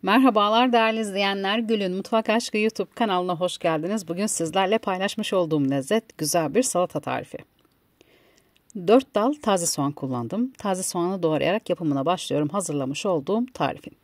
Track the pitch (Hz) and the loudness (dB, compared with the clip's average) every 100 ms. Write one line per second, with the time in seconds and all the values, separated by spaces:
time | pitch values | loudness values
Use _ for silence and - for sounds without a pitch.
0 | 190 220 262 214 208 220 254 240 220 220 | 4 6 6 6 4 4 4 4 4 0
1 | 220 190 196 196 190 214 220 220 196 185 | -2 0 0 0 -2 -2 0 0 0 -4
2 | - 226 220 220 - 214 214 - 196 - | 0 0 2 0 0 0 0 -2 -8 -2
3 | 226 180 180 175 180 - 175 160 165 214 | 0 0 -2 -2 -2 -2 -2 -2 -2 -4
4 | 175 175 214 - 165 180 190 220 - 185 | -4 -4 -4 -2 -2 0 2 0 0 -2
5 | 196 - 208 196 170 156 135 139 131 220 | -2 -4 -2 0 2 2 2 0 0 -2
6 | - - 151 175 156 165 254 175 180 - | -2 -8 -2 0 0 0 0 0 -2 -2
7 | 135 127 - - - _ _ _ _ _ | -6 -6 -8 -16 -16 _ _ _ _ _
8 | _ _ _ _ _ _ _ 214 175 233 | _ _ _ _ _ _ _ -8 4 4
9 | 262 - 220 294 - 196 170 - 143 143 | 4 0 0 0 0 0 0 -2 -2 -4
10 | 135 127 117 190 254 - 208 185 185 180 | -6 -4 -4 -4 -4 -4 -4 -4 -4 -2
11 | 175 190 165 156 139 202 - 180 160 139 | -2 0 0 0 0 -2 -2 -2 0 0
12 | 135 180 - 139 151 190 185 147 131 139 | 0 -2 -2 -2 0 -2 -4 -4 -4 -4
13 | 208 170 135 208 247 - 143 - - - | -2 -2 0 -2 -2 -4 -4 -4 -14 -20